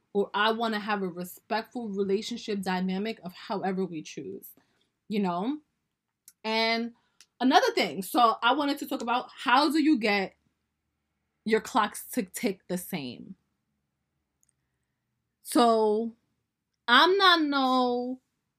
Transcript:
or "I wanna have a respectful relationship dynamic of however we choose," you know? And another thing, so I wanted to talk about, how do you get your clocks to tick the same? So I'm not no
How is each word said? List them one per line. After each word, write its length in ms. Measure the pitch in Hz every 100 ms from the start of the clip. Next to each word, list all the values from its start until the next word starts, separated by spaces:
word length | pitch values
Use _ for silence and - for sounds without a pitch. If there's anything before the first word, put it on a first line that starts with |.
| _
or 160 | 202 202
"I 180 | 196 220
wanna 280 | 226 226 214
have 240 | 208 208
a 40 | 190
respectful 800 | 170 180 - - 214 214 247 226
relationship 720 | 196 196 196 220 233 - 202
dynamic 580 | 190 185 185 190 214 220
of 100 | 175
however 520 | - - 202 175 190 190
we 160 | 165
choose," 480 | - - 170 190 - - _ _ _ _ -
you 100 | 202
know? 400 | 190 175 208 302 _ _ _ _ _ _ - -
And 500 | 220 220 226 226 233 - _ _ - -
another 320 | 247 330 508
thing, 280 | - 214 151
so 360 | 185 311 240 208
I 120 | 233
wanted 260 | 269 285 277
to 80 | 277
talk 140 | 277
about, 280 | 233 240 - -
how 280 | 269 254 302
do 80 | 302
you 180 | 294 294
get 360 | 214 202 185 _ _ _ _ _ _ _ _ _ _ _ -
your 160 | 220
clocks 440 | 220 254 208 - -
to 100 | -
tick 380 | 190 - 226 185 -
the 100 | 180
same? 580 | - 175 127 104 - 190 _ _ _ _ _ _ _ _ _ _ _ _ _ _ _ _ _ _ _ _
So 720 | - - 240 226 214 214 226 226 _ _ _ _ _ _ -
I'm 300 | 247 330 392
not 240 | 381 339
no 800 | 302 277 262 254 247 247 247 254 _ _ _